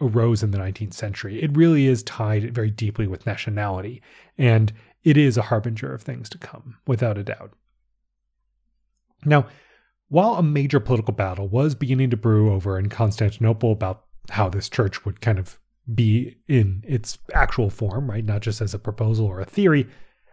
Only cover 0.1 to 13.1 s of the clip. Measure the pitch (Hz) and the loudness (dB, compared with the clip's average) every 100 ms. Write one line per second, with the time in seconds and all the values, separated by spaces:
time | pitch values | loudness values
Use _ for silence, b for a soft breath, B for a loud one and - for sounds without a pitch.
0.1 | 117 117 110 107 98 95 95 107 - 104 | 2 2 2 0 -2 -4 -6 -10 -8 -10
1.1 | 101 98 110 151 147 165 151 135 120 - | -8 -10 -4 0 4 6 6 4 2 -2
2.1 | - 107 107 113 120 107 107 107 104 101 | -4 0 0 -2 -2 -4 -2 -4 -2 -4
3.1 | 92 113 98 - 104 104 92 104 123 b | -4 -6 -6 -6 -4 -4 -6 -8 -14 b
4.1 | b b - 127 113 110 - b b 160 | b b 0 4 4 2 -2 b b 4
5.1 | 147 143 117 - 113 117 110 135 127 - | 6 4 2 0 -2 -2 -8 -8 -10 -12
6.1 | 123 113 - - - 123 110 - 117 120 | -12 -14 -18 -20 -20 -20 -14 -4 0 0
7.1 | 101 101 104 101 _ _ _ _ _ _ | -2 -6 -10 -14 _ _ _ _ _ _
8.1 | _ _ _ _ _ _ _ _ _ _ | _ _ _ _ _ _ _ _ _ _
9.1 | _ 147 147 - b b b b b - | _ 2 2 2 b b b b b -2
10.1 | 151 214 233 156 147 139 143 - 120 107 | 2 2 2 0 0 0 0 2 0 0
11.1 | 107 95 92 98 117 151 139 131 131 131 | -2 -4 -4 -2 0 0 0 0 2 2
12.1 | 113 113 107 107 98 98 95 98 - 110 | 2 2 4 4 2 0 -2 -2 0 -2